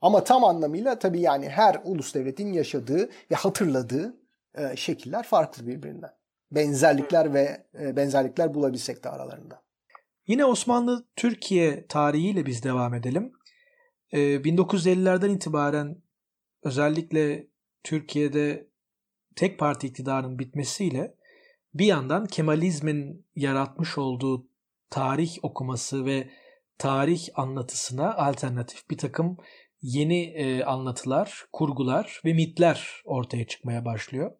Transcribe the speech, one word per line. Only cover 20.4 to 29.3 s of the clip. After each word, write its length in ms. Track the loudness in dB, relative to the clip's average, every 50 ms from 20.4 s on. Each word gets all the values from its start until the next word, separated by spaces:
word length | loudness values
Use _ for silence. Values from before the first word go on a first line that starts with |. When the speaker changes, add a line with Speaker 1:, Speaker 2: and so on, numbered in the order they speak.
| -10 -8 _ -6 -6 -6 -4 -2 -2 -2 -2 -2 -4 -6 -8 _ _ _ -20 _ _ _ _ _ _ _ _
Speaker 2:
bir 120 | 2 4
yandan 400 | 4 4 4 2 0 0 0 0
Kemalizmin 1000 | -2 -2 0 2 2 2 2 2 0 -2 -2 -2 -2 -2 -2 -4 -8 -12 -16 -18 _ _
yaratmış 640 | -4 -2 0 0 0 -2 -4 -4 -6 -6 -4 -4 -4
olduğu 500 | -4 -4 -4 -2 -2 -2 -2 -2 -4 _ _ _ _ _ _ _ _ _
tarih 480 | -6 -4 -2 0 0 0 -2 -2 -4 -6 -8
okuması 640 | -8 -6 -6 -6 -4 -4 -6 -6 -4 -4 -4 -2
ve 240 | -2 -2 -2 -4 -6 -14 -20 _ -20 _ _ _ _ _ _
tarih 500 | -2 0 2 2 2 2 2 0 -2 -8 -6
anlatısına 800 | -6 -4 -4 -4 -6 -8 -8 -8 -8 -8 -6 -4 -2 -2 -2 0
alternatif 760 | 0 0 0 0 -2 -4 -4 -4 -4 -6 -6 -10 -20 -10 _
bir 80 | -8 -6
takım 380 | -6 -6 -2 -2 -2 -2